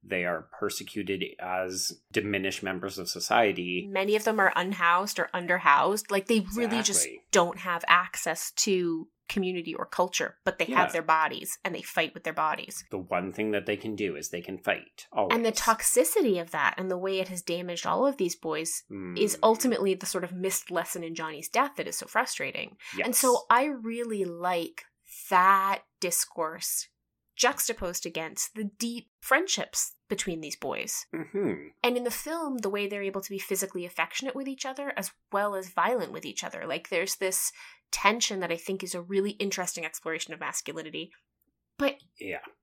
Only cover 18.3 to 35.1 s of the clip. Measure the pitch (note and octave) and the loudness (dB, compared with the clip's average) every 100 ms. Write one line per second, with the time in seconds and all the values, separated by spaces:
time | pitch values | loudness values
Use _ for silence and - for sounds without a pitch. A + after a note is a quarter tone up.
18.3 | - E3 D#3 D#3+ - - - F#3 F3 G#3 | -2 -4 -4 -2 -6 -8 -8 -6 0 2
19.3 | - G#3+ A3+ C4 A3 G3 F#3 - A3+ F3+ | 4 4 4 2 2 2 0 -2 -4 -4
20.3 | F#3 F#3 F#3 - F3 F3 F3+ E3 E3 D#3+ | -4 -2 -2 -2 -4 -2 -6 -8 -6 -6
21.3 | D3+ D#3+ A3 C#4+ - D#3+ - - - E3+ | -6 -2 2 2 0 -6 -6 -2 -2 0
22.3 | - C#3 - - - - F#3 A3+ B3 C4 | -2 -6 -6 -10 -12 -14 -4 0 4 6
23.3 | A#3+ - A#3 D4 C4+ A3+ A3+ A#3 G#3+ F#3 | 4 6 6 6 -2 -6 -6 -4 -2 -4
24.3 | E3+ F3 F3+ E3 - - _ - - - | -2 0 0 -2 -10 -20 _ -20 -18 2
25.3 | F#3 F#3 G3 F#3+ G3 _ _ F3+ F3 - | 6 8 6 4 -2 _ _ -2 0 -2
26.3 | - D#3+ D#3+ - - - _ _ _ _ | -2 -6 -4 -4 -4 -6 _ _ _ _
27.3 | - A#3+ C#4 - A3 F#3 F3 F3 E3 D#3+ | 2 2 2 -2 -2 -4 -4 -6 -6 -6
28.3 | D#3 - - G#3 _ A#3 A#3 - _ - | -6 -6 -4 -8 _ -6 -6 -12 _ 2
29.3 | C4+ F#4+ - - - - - _ G3 - | 4 4 -2 -2 -2 -4 -6 _ -4 -2
30.3 | E3 D3+ - C#3 - - - - - - | -4 -6 -8 -4 -4 -4 -6 -6 -8 -6
31.3 | G3+ F#3 E2 C#2+ _ A#3+ B3 B3 A3+ - | -2 0 0 -6 _ 0 0 -4 -6 -6
32.3 | E4 D#4+ B3+ G3+ G3+ G3+ G3+ G3 G3 F#3+ | -4 -4 -4 -2 -2 -4 -4 -4 -6 -6
33.3 | G3 - F#3+ F#3+ F#3 F3 - E3 - C4 | -8 -4 -2 -2 -6 -8 -4 -4 -2 -6
34.3 | C4+ C4+ C4 C4 C4+ C#4+ - G3 | -6 -8 -8 -8 -8 -6 -6 -6